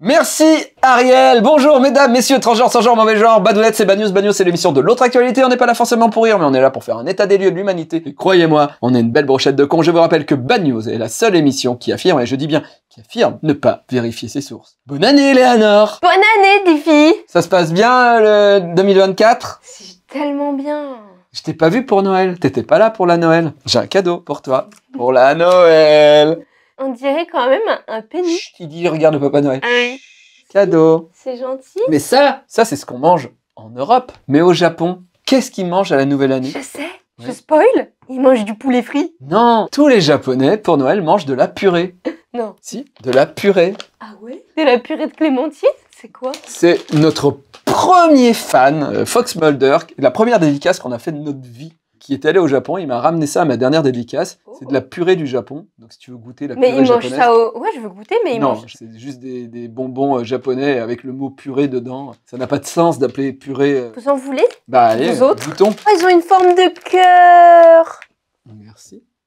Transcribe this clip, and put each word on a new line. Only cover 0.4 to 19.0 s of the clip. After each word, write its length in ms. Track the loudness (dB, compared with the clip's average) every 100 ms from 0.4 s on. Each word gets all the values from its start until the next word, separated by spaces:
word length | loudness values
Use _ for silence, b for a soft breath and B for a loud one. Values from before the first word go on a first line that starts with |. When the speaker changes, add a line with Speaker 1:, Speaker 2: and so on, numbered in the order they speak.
| 2 2 -2 _
Speaker 1:
Ariel. 600 | 0 2 4 4 6 4
Bonjour 380 | 4 4 4 4
mesdames, 320 | 4 2 2
messieurs, 260 | 2 2 0
transgenres, 320 | 0 0 2
sans 100 | 2
genre, 140 | 2 2
mauvais 200 | 2 2
genre, 240 | 4 4
badounettes, 340 | 2 2 0
c'est 100 | 0
Bad 140 | 0 0
News. 120 | 0
Bad 120 | -2
News, 80 | -2
c'est 120 | 0
l'émission 260 | 0 0 0
de 100 | 0
l'autre 220 | 2 2
actualité. 420 | 2 2 0 2
On 40 | 0
n'est 80 | 2
pas 100 | 0
là 80 |
forcément 340 | 0 0 0 0
pour 140 | 2
rire, 140 | 0 2
mais 60 |
on 100 | 0
est 60 | 2
là 100 | 0
pour 140 | 0
faire 120 | -8 -8
un 80 | -6
état 200 | -4 0
des 100 | 2
lieux 140 | 0
de 60 | -2
l'humanité. 440 | -6 -6 -6 -8 -10
Et 80 |
croyez-moi, 560 | -6 0 2 2 2 0 B
on 140 | -2
est 60 | 0
une 100 | 0
belle 160 | 0 0
brochette 300 | 0 0 0
de 80 |
cons. 180 | 0 2
Je 80 | 0
vous 80 | 2
rappelle 260 | 2 0
que 120 | -2 -4
Bad 280 | 0 -2
News 240 | 0 -4 -6
est 100 | -6
la 100 | -8
seule 260 | -2 0
émission 400 | 2 0 0 -4
qui 180 | -6 -6
affirme, 280 | -4 0 0
et 60 | -2
je 100 | -6
dis 100 | -4
bien 160 | -4 B B _
qui 120 | _
affirme, 380 | _ -4 -4 -2
ne 100 | -4
pas 300 | -2 -2 -2 _
vérifier 380 | -6 -6 -8 -12
ses 120 | -12
sources. 380 | -12 -16 _ _ _
Bonne 180 | -4
année 300 | 2 2 4
Léonore. 640 | 4 4 4 4 4 2 0
Speaker 2:
Bonne 100 | 0
année 640 | 2 2 4 4 4 2 0
Diffie. 380 | 2 2 4 2 -2
Speaker 1:
Ça 160 | -2
se 60 | 0
passe 240 | 0 0
bien, 480 | 0 2 4 4 4
euh, 380 | 4 4 4 2
le 140 | 0 0
deux 60 |
mille 140 | 2
vingt-quatre ? 640 | 4